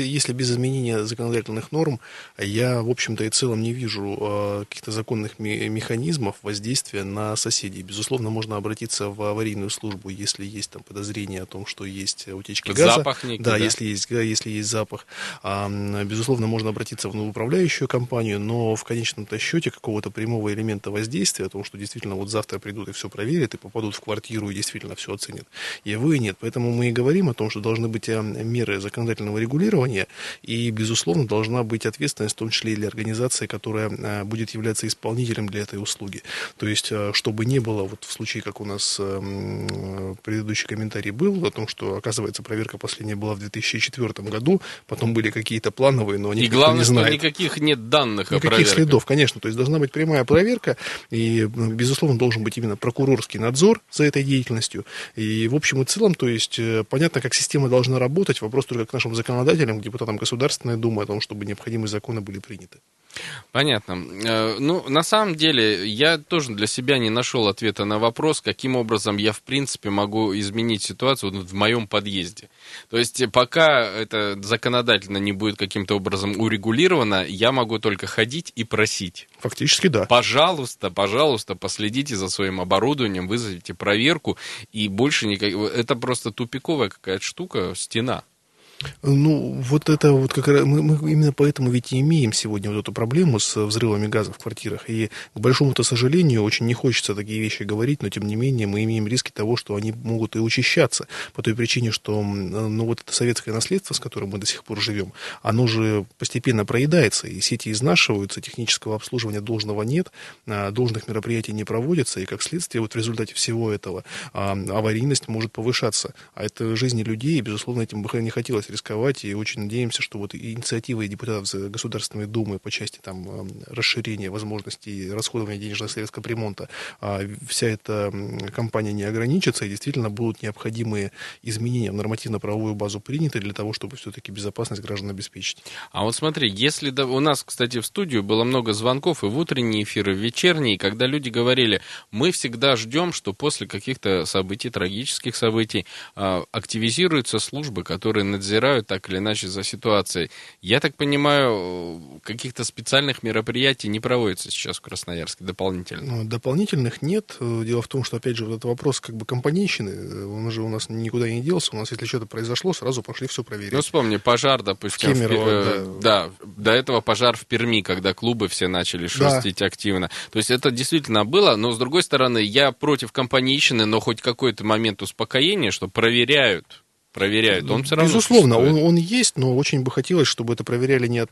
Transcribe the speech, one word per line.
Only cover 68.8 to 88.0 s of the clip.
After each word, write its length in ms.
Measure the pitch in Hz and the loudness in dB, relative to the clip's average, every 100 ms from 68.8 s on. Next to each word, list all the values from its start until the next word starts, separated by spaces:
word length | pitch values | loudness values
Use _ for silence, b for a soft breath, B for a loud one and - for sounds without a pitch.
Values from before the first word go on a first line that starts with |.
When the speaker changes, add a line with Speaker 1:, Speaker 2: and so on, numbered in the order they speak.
| 113 107 107 101 | 2 0 0 2
Speaker 2:
я, 140 | 107 | 0
в 100 | 104 | 0
принципе, 480 | - 139 139 - 104 | -2 -4 -2 -6 -2
могу 440 | 101 104 110 107 101 | 0 0 0 0 0
изменить 460 | 101 110 117 104 | -2 -2 0 -2
ситуацию 480 | - 95 131 131 101 | -4 -2 0 0 -2
вот 140 | 98 90 | -6 -6
в 80 | |
моём 340 | 98 104 120 104 | 2 2 2 0
подъезде. 600 | 104 101 95 87 - 104 B B B B | -2 -2 -4 -6 -10 -20 B B B B
То 80 | 117 | 0
есть, 240 | 120 - | 0 0
э, 60 | 120 | 2
пока 580 | 127 123 165 156 135 107 | 4 4 6 6 6 2
это 520 | 104 107 110 104 98 | -2 -2 0 0 -2
законодательно 760 | 101 113 123 123 120 104 98 101 | -2 0 2 2 4 2 2 -2
не 120 | 101 | -2
будет 240 | 98 107 98 | 0 -2 -2
каким-то 380 | 98 107 95 104 | -4 -2 0 0
образом 440 | 95 95 98 104 | 0 -2 -2 0
урегулировано, 840 | 113 104 107 117 185 165 107 95 82 | 0 0 2 4 4 4 4 2 0
я 240 | 95 117 | 2 2
могу 280 | 131 113 110 | 4 0 0
только 280 | 110 98 95 | -2 -2 -2
ходить 440 | - 110 156 - - | 0 0 -2 -8 -8
и 80 | |
просить. 640 | 110 107 107 - 90 - - _ | -2 0 0 0 -6 -10 -18 _
Speaker 1:
Фактически, 480 | 117 - 147 - 190 | -6 -2 0 4 4
да. 180 | 110 98 | 4 4
Speaker 2:
Пожалуйста, 840 | 123 107 123 165 160 123 - 98 | 4 6 4 4 2 -4 -6 -4
пожалуйста, 640 | 90 98 117 151 113 - 92 | 0 2 4 4 2 -2 -6
последите 600 | 95 - 107 123 143 101 | -6 -4 -2 -2 -2 -2
за 140 | 92 | -2
своим 300 | - 95 92 | -2 -2 -2
оборудованием, 680 | 90 98 120 147 113 92 90 | 2 4 4 2 0 0 -2
вызовите 460 | 120 110 90 - | -2 -4 -8 -10
проверку, 640 | 90 104 104 139 160 - B B B 107 | -4 2 4 4 2 -2 B B B -8
и 140 | 107 107 | -4 0
больше 400 | 98 139 - 110 | 2 2 2 0
никак-, 260 | 98 101 | 0 0
это 420 | 95 107 123 117 120 | 0 0 0 0 0
просто 360 | 127 123 117 | -2 -4 -4
тупиковая 580 | 104 120 135 - 151 101 | -6 -6 -6 -2 0 0
какая-то 340 | - - 95 | -2 -4 -4
штука, 500 | - - 180 120 92 90 | -4 -8 -4 -2 -2 -4
стена. 480 | - 117 | -4 -2